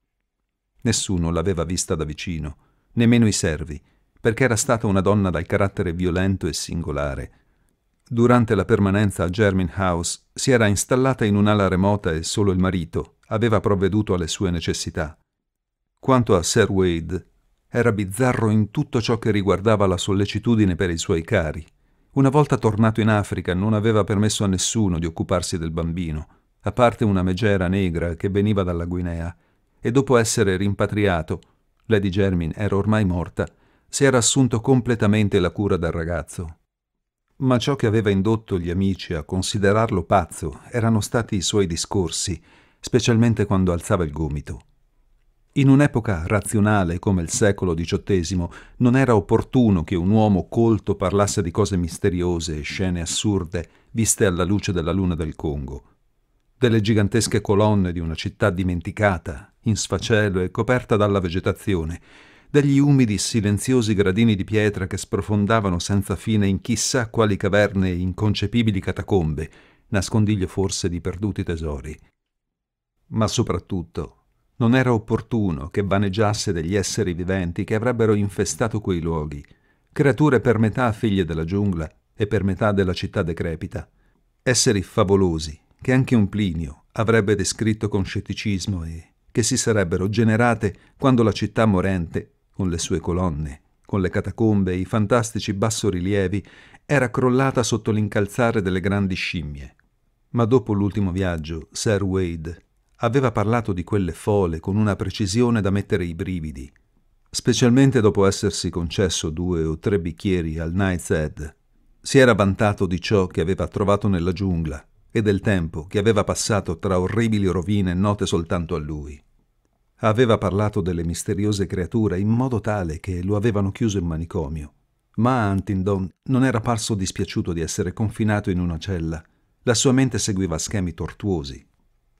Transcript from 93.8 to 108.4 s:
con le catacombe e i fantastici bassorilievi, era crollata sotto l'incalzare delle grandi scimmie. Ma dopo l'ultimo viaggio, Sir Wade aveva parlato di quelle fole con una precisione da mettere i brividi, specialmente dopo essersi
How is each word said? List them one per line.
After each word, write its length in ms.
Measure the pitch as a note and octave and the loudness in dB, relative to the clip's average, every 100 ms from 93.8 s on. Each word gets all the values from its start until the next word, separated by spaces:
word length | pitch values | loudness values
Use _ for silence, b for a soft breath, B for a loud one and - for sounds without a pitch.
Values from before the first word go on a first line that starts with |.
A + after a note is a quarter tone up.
con 160 | - G#2 | -6 -2
le 80 | F2+ | -2
catacombe 640 | G#2 F#2+ - A2+ G#2 F#2+ | -2 -6 0 2 2 0
e 60 | F#2 | -2
i 80 | |
fantastici 680 | F#2 A2+ G#2 B2 A2+ G#2 - | -2 -2 2 0 0 -4 -6
bassorilievi, 840 | G2 A2 - G#2+ F2+ F2+ G2+ F#2 G2 B B B B - | -2 -2 0 -2 -2 0 0 0 -2 B B B B -4
era 240 | C#3+ B2 | -2 -2
crollata 540 | B2 B2+ B2 C3+ B2+ | 0 2 2 2 0
sotto 260 | A#2 A#2 A2 | -2 -2 -2
l'incalzare 720 | G#2+ G#2 A2 G2+ - A#2 A#2 | -2 -2 -2 -2 0 0 0
delle 160 | F#2 F#2 | -2 -2
grandi 380 | F#2 G2+ G2 F#2 | -2 0 -2 -2
scimmie. 580 | - F2+ D2 C#2+ C2+ - _ _ _ _ _ | -6 -6 -8 -10 -16 -20 _ _ _ _ _
Ma 140 | A#2+ | -2
dopo 280 | A2+ B2+ A2+ | 2 2 2
l'ultimo 380 | G2+ G2+ G#2+ G2 | 0 0 0 -2
viaggio, 560 | F2+ F#2 E2+ D2+ E2 - | -2 -2 -4 -6 -10 -12
Sir 320 | - A#2 G2+ | -6 -2 0
Wade 580 | F#2+ F#2 F2+ E2+ D#2+ E2 _ _ _ _ | 0 0 -2 -4 -10 -14 _ _ _ _
aveva 340 | A#2+ B2+ C3 | -2 2 0
parlato 400 | A2 G#2 A#2+ A2+ | 0 0 0 -2
di 100 | F2+ | -6
quelle 300 | E2+ G#2 F2+ | -2 -2 -2
fole 480 | D#2 - G2+ F2+ D#2+ | -4 0 2 2 -2
con 160 | G2 G2+ | -2 0
una 180 | G#2+ | 0
precisione 680 | F#2+ F#2+ - G2+ G#2+ A#2+ A#2 | 0 -4 -4 -2 2 2 2
da 100 | F#2+ | 0
mettere 340 | G2+ - G2+ | -2 0 -2
i 100 | F2 | -2
brividi, 580 | E2 F#2+ F2+ D#2 C2+ C2 _ _ _ _ _ _ | -6 -6 -6 -8 -10 -16 _ _ _ _ _ _
specialmente 720 | - - A#2+ B2 B2 C#3 B2+ | -2 0 4 4 6 6 6
dopo 260 | G#2 G2 G2 | 4 4 2
essersi 440 | G2 | 2